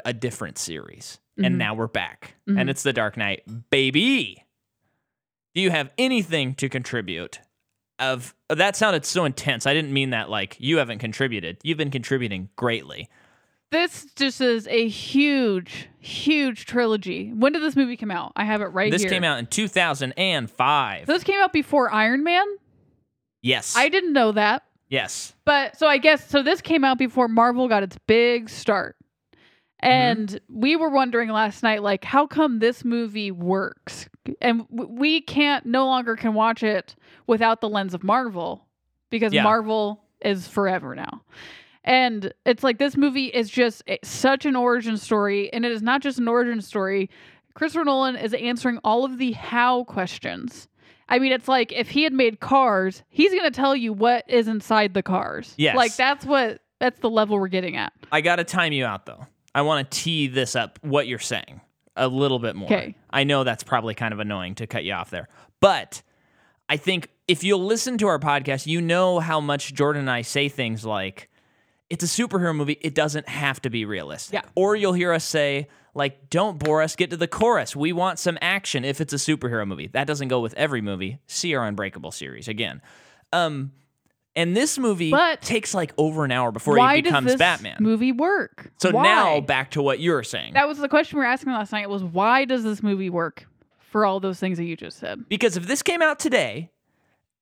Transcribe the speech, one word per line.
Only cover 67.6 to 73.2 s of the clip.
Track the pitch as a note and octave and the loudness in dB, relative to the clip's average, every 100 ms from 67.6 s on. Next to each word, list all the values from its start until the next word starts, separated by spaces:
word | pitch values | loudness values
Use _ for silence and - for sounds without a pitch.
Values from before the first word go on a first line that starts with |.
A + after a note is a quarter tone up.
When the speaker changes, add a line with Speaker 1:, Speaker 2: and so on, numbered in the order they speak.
| F#3 | 2
Speaker 1:
listen | A3+ B3+ A#3+ | -2 -2 0
to | G#3 | 0
our | D#3 | 2
podcast, | D3+ C#3+ C3+ C3+ D3+ | 0 0 0 -4 -2
you | E3 | -2
know | E3+ F3 F#3 F3 | 0 2 2 2
how | D#3+ D#3 | 0 -2
much | D3 C#3+ - | 0 -2 -4
Jordan | C3+ D3 D3 | 0 0 0
and | C3+ | -2
I | B2 | -4
say | A2+ C#3 C#3+ | -2 -2 -2
things | C#3 A#2+ A2 A2 | -2 -6 -6 -4
like, | G#2 F#2+ F#2+ - _ _ _ _ _ _ | -4 -6 -10 -20 _ _ _ _ _ _
"It's | E3+ | -6
a | E3+ | -2
superhero | - A#3+ G3 F3 D3+ | -2 -2 0 0 0
movie. | C#3+ D3+ | -2 -2
It | D#3 | -2
doesn't | D3 D3+ D3+ | 0 0 -2